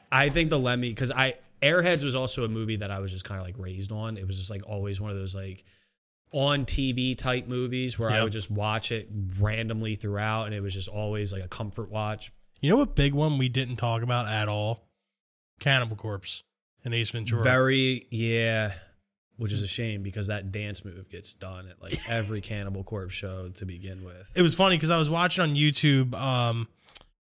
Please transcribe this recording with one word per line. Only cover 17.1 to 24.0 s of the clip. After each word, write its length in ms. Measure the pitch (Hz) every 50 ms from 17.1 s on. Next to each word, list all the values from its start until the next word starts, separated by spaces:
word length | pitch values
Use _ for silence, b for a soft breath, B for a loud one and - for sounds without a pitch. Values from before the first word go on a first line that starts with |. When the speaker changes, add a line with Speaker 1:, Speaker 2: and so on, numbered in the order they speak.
Speaker 2:
Ventura. 320 | - 117 107 123 110 117 113
Speaker 1:
Very, 640 | 127 127 131 131 131 135 135 131 131 131 117 - -
yeah. 600 | 117 113 117 113 113 113 113 113 113 110 107 104 92 B B B B _ _ _ _ _ _ _ _
Which 160 | - 110 101 104
is 100 | 101 101
a 60 | 92
shame 340 | - - 117 113 104 101 98
because 240 | 101 92 107 98
that 240 | 101 104 101 95 95
dance 320 | 98 107 104 104 101 - -
move 260 | 101 87 95 92 -
gets 240 | 101 - - - -
done 360 | - 95 95 92 92 92 92
at, 120 | 90 _
like, 160 | - 92 - - -
Speaker 2:
<laughs> 60 | -
Speaker 1:
every 320 | 117 117 107 98 110 104
Cannibal 420 | - - 110 104 98 98 98 95 95
Corpse 320 | - 113 98 92 90 -
show 320 | - 101 95 95 95 92
to 180 | 90 90 - -
begin 380 | 92 87 87 95 95 92 92